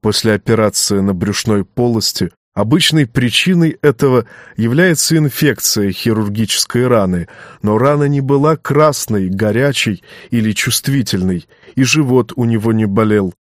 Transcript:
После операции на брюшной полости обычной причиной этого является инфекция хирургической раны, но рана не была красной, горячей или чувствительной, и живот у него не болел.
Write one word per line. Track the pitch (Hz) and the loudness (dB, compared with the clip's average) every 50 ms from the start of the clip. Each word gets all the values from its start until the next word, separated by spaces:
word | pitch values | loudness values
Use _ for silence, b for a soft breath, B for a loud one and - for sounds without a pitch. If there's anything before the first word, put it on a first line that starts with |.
После | - 107 104 - - 113 107 | -2 -2 -2 0 0 0 0
операции | 98 _ - 113 107 110 104 - - - - 104 98 | 0 _ 0 0 2 0 0 0 -2 -4 -2 0 0
на | 95 98 98 | 0 0 -2
брюшной | 87 92 101 104 - - 117 107 101 92 | -2 -4 -4 -4 -4 -2 0 0 0 -2
полости | _ _ - 123 120 117 110 - - - - 98 87 _ _ _ _ _ | _ _ -2 -2 0 0 -2 -4 -4 -4 -4 -6 -6 _ _ _ _ _
обычной | 95 104 110 143 185 165 - 151 160 143 | -4 0 0 0 0 2 2 2 0 0
причиной | 113 _ 135 123 120 - - - 180 185 170 165 160 - _ | 0 _ -2 -2 0 -2 0 0 2 2 2 2 0 0 _
этого | - 147 135 - 143 135 127 123 107 B B B B B B - | 0 0 2 2 2 2 2 2 0 B B B B B B -2
является | 113 113 123 156 180 185 165 - - - 160 | -2 0 2 2 2 2 2 0 0 0 2
инфекция | 160 151 139 - - 156 143 117 - - - - 107 101 98 | 2 0 0 0 0 0 0 0 0 -4 -4 -2 0 -2 -2
хирургической | 90 - - 120 110 110 107 101 101 107 113 98 - - - - - 120 123 | -2 -2 -2 0 0 0 -2 -2 -2 -2 -2 -2 -2 -6 -6 -2 -2 0 2
раны, | 127 123 110 98 92 90 87 85 B B B B B B B | 2 2 2 2 2 0 -2 -4 B B B B B B B
но | - 107 107 110 | -2 0 0 2
рана | 123 139 147 147 147 | 2 2 2 2 0
не | 143 143 143 | 0 0 0
была | 135 131 139 139 143 156 160 151 | 0 0 0 2 2 2 0 -2
красной, | _ - 135 147 151 156 139 - - - 110 101 95 90 | _ -2 2 2 2 2 2 -2 -6 -4 -2 -2 -2 -2
горячей | 95 98 110 107 104 117 135 143 135 - - 117 101 - B B B B B B | -2 -2 -2 0 0 0 0 0 -2 -2 -2 -2 -4 -4 B B B B B B
или | - 117 107 110 | -2 0 0 0
чувствительной, | 104 - - 123 117 - - - 139 139 113 - - 95 92 92 92 85 - B B B B B B | -2 -2 -4 -4 -4 -4 -4 -2 -2 -2 -2 -2 -2 -2 -2 -2 -2 -4 -6 B B B B B B
и | - | -2
живот | 135 123 - 156 147 127 127 127 117 - - | 0 0 2 0 0 2 2 2 2 0 -4
у | - 120 | -2 -2
него | 117 117 110 101 113 | 0 0 0 0 0
не | 113 110 110 | 0 0 0
болел. | 104 98 113 110 107 107 104 98 90 - _ | 0 2 0 2 2 2 2 0 -2 -6 _